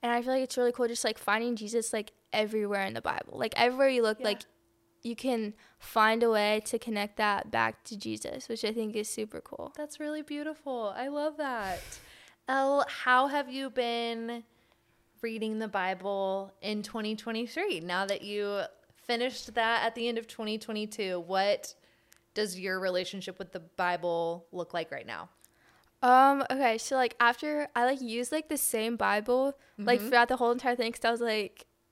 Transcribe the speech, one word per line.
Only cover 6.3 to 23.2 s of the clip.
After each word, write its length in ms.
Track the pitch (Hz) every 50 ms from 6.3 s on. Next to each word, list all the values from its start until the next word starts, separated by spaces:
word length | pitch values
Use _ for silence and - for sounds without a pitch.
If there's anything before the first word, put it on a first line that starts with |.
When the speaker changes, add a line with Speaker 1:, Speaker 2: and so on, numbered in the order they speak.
| 220 208 208 208 214 214 214
Speaker 1:
to 140 | - - 226
connect 380 | - 233 220 208 202 208 -
that 340 | - 214 208 202 196 - 214
back 320 | 214 113 113 113 - - _
to 120 | - 226
Jesus, 500 | 202 202 220 110 - - - - 262 -
which 160 | - 233 226 -
I 80 | 214
think 240 | 220 233 220 214 214
is 140 | 214 214 -
super 320 | - - 214 214 - -
cool. 320 | - - - - - - -
Speaker 2:
That's 240 | - 302 294 - -
really 220 | 302 302 302 302
beautiful. 720 | 294 - 294 294 294 311 302 302 _ 285 254 240 220 202 190
I 140 | - 254 277
love 260 | 285 294 294 311 302
that. 420 | 311 294 269 247 226 202 190 180 170 - - - - - - - - - - - _ _
Elle, 380 | - 262 269 269 269 277 285 -
how 400 | 277 - - - 254 254 254 269
have 220 | 277 277 285 277 254
you 180 | 254 269 269 262
been 760 | 214 254 240 233 233 233 233 233 233 226 226 233 240 240 226 _ _ _ _ _ _ _ _ _ _ _ _ _ _ _
reading 380 | - 233 226 220 220 220 220 220
the 80 | 220
Bible 840 | 214 214 196 180 185 196 180 185 202 196 196 196 190 190 196 196 196 - _
in 220 | - 202 214 208 208
twenty 320 | - - 226 214 214 220
twenty-three? 640 | 214 - 233 220 226 240 220 - 320 381 415 240 165
Now 240 | 165 175 175 185 196
that 160 | 196 202 -
you 400 | - 202 208 208 208 202 202 202 170 - - _ _ _ _
finished 580 | _ - - 240 233 240 254 247 - - - 214
that 280 | 240 226 226 233 226 -
at 100 | 226 226
the 120 | 240 226
end 100 | 240 233
of 80 | 226 226
twenty 300 | - - - 220 214 214
twenty-two, 600 | 220 214 - 220 214 214 214 214 - 208 190 185 175
what 560 | 170 170 190 190 196 202 208 - - - - _ _ _ _ _ _ _ - _ _ _ _
does 240 | 208 214 202 180
your 220 | 185 185 196 185 190
relationship 580 | 190 185 185 180 185 - - 196